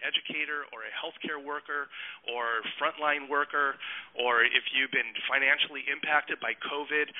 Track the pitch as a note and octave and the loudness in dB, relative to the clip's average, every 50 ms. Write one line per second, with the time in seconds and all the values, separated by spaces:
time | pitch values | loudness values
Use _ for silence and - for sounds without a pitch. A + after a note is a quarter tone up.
0 | C3 C#3+ D3+ - - - - D#3 D3+ D3 D3+ D3 C#3 - - A2+ A2 G#2+ A2 - | -2 -2 -2 -2 -2 -4 -4 -4 -2 -2 -4 -6 -6 -8 -10 -12 -10 -8 -8 -8
1 | - E3 E3 - - E3 D#3 D3 C#3 C#3+ D3 D3 - - D3 D3 C#3+ C#3 - - | -8 -8 -8 -8 -6 -6 -6 -6 -6 -6 -6 -6 -6 -6 -4 -4 -6 -6 -10 -12
2 | - - - - - - A#2+ A#2+ A#2+ A#2 A#2 A2+ G#2+ A#2+ - - C#3 D#3 D#3 - | -12 -12 -12 -12 -8 -6 -4 -2 0 0 0 0 -2 -4 -2 0 0 0 0 0
3 | D3+ D3 D3 C#3+ C#3 C3 C#3+ C#3+ D3 - - D3 C#3+ C3+ C3+ - - - - - | 2 2 2 2 0 0 2 2 2 2 2 2 2 2 0 -4 -8 -10 -10 -10
4 | - - - - A#2+ B2 A#2+ A#2 A#2 A#2+ B2 B2 - - C3+ C3+ C3+ C3+ - C3 | -12 -10 -4 0 2 4 6 6 6 6 4 2 2 2 2 2 2 2 2 0
5 | A#2+ A#2 A2 A2 - - C3 C3+ C3+ C3+ C#3+ D3+ - D3 D3 C#3 B2 C3+ C#3 - | 0 -2 -4 -6 -2 0 2 4 4 4 4 4 2 0 -2 -4 -4 -4 -4 -2
6 | - D#3 D3+ D3 - - E3+ - - A2+ A2+ - - - C#3+ D3 D3 C#3 D3 D3+ | 0 2 2 2 2 0 -4 -4 -2 -4 -4 -4 -4 -4 -4 -4 -2 0 2 2
7 | D3 - - | 2 0 -2